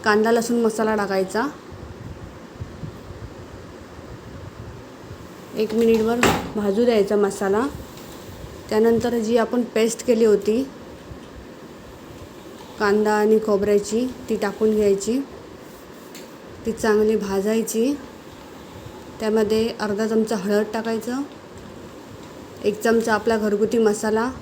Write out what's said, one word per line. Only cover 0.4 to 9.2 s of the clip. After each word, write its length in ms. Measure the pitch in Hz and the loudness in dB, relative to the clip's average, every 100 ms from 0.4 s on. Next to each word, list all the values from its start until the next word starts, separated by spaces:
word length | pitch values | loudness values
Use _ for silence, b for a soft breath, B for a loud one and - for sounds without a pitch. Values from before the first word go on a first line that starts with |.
| 226 240 | 2 2
मसाला 340 | 226 220 220 214 | 2 2 0 0
टाकायचा. 500 | 196 190 190 214 269 - - - - - - - - - - - - - - - - - - - - - - - - - - - - - - - - - - - - - - - - - | 0 0 0 0 -2 -4 -16 -16 -16 -14 -14 -14 -14 -16 -18 -14 -12 -10 -14 -14 -16 -14 -14 -14 -16 -16 -16 -18 -18 -18 -16 -16 -16 -14 -16 -14 -16 -14 -18 -18 -16 -16 -16 -16 -10 -2
एक 180 | 214 | 0
मिनिटभर 460 | 220 233 226 220 240 240 - - 214 | 4 6 6 4 4 4 4 -2 -2
भाजू 280 | 208 196 | 0 4
द्यायचा 320 | 240 220 196 208 | 4 4 4 4
मसाला. 500 | 196 196 196 208 277 - - - - - - - - - - | 2 0 0 2 0 -6 -14 -16 -16 -16 -16 -14 -14 -14 -2
त्यानंतर 480 | 214 226 233 240 | 4 6 4 2
जी 180 | 240 | 0